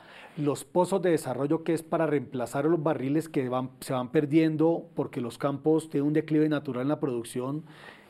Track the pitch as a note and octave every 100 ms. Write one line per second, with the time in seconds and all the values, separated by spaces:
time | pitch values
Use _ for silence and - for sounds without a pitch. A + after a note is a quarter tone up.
0 | - - - - D3 B2+ - F3+ F3+ G3
1 | F3+ D#3 B2+ A#2+ D3 D#3+ D#3+ D#3+ - E3
2 | D#3 C#3+ A#2 B2+ - C#3 D3+ E3+ D#3 C#3
3 | C3 D#3 D#3+ D3 B2+ B2+ B2+ - - B2+
4 | B2+ D#3+ D3 D#3+ D#3+ D3+ D#3+ D#3+ - -
5 | C3+ C3+ A#2+ - C#3+ C#3 D#3 D#3 D#3 C#3+
6 | C#3+ D3+ D#3 D3+ D#3 C#3+ C#3 B2 C3+ D3+
7 | C#3+ A#2+ A#2 B2 C3 D3+ D#3 - - -